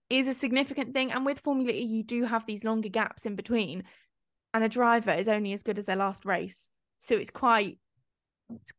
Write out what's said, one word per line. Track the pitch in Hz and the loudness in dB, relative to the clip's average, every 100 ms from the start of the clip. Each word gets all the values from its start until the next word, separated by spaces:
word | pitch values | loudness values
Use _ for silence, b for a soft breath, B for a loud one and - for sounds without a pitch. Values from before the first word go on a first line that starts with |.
| - | 0
is | 262 269 | 2 2
a | |
significant | 254 262 254 277 285 233 | 0 0 0 0 -4 -4
thing. | 269 262 | -2 -2
And | 254 269 | 0 -2
with | 277 | -2
Formula | 294 269 247 | 0 0 0
E, | - | -2
you | 233 220 | -2 -2
do | 220 240 | -2 -2
have | 240 226 226 | 0 -2 -4
these | 208 | -6
longer | 220 220 214 | -2 -2 0
gaps | 220 208 - 220 | -2 -2 -4 -8
in | 196 | -6
between. | - 233 175 185 - b b _ _ _ _ | -2 0 0 -6 -12 b b _ _ _ _
And | 226 | 0
a | 220 | 2
driver | 247 233 233 220 | 4 4 4 4
is | 160 214 | 2 2
only | 214 202 | 0 0
as | 202 | -4
good | - 202 | -4 -4
as | 202 | -2
their | 190 | 0
last | 196 196 | 0 -2
race. | 190 170 185 - - _ _ _ | -2 -2 -2 -10 -20 _ _ _
So | - 226 | 0 0
it's | - | 0
quite, | - 247 226 196 - _ _ _ _ _ _ - | 0 4 4 2 -4 _ _ _ _ _ _ -20
it's | 233 - | -18 -20